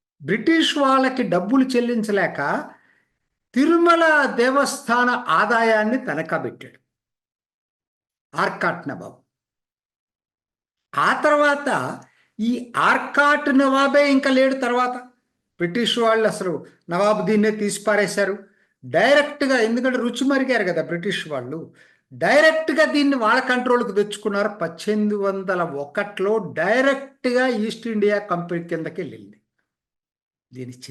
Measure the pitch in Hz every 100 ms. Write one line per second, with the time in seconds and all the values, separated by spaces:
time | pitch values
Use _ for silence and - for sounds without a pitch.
0 | _ _ 139 214 320 330 - 302 269 269
1 | 262 254 202 170 196 269 262 240 240 240
2 | 214 202 165 - 147 214 294 - _ _
3 | _ _ _ _ _ 247 311 339 339 330
4 | 320 302 262 202 247 277 269 - - 240
5 | 247 247 - 160 208 233 226 220 214 262
6 | - 147 165 165 120 - - - _ _
7 | _ _ _ _ _ _ _ _ _ _
8 | _ _ _ 151 196 - 180 - 143 123
9 | 101 - _ _ _ _ _ _ _ _
10 | _ _ _ _ _ _ _ _ _ -
11 | 165 262 302 294 294 285 285 175 127 -
12 | - _ _ - 226 247 - - 202 247
13 | - - 285 294 294 269 269 269 277 285
14 | 285 269 277 262 262 262 247 247 247 254
15 | - _ _ _ _ _ 170 202 233 240
16 | 226 226 214 170 185 147 - _ - 175
17 | 208 214 185 214 214 214 202 196 - 208
18 | 190 - 196 208 - _ _ _ 127 156
19 | 233 294 285 - 277 262 220 233 254 247
20 | 240 - 269 269 262 240 185 165 156 170
21 | 202 - 156 139 123 160 - _ _ _
22 | _ 127 170 269 320 320 320 285 302 285
23 | 277 269 214 247 254 254 247 240 196 196
24 | 202 - 214 202 208 - 165 170 - 214
25 | 208 208 196 196 185 180 165 139 143 -
26 | 202 - 190 220 170 127 175 240 269 269
27 | - - 254 247 262 226 220 220 233 214
28 | 208 202 208 175 170 175 170 165 160 165
29 | 151 110 104 - _ _ _ _ _ _
30 | _ _ _ _ _ 127 127 123 -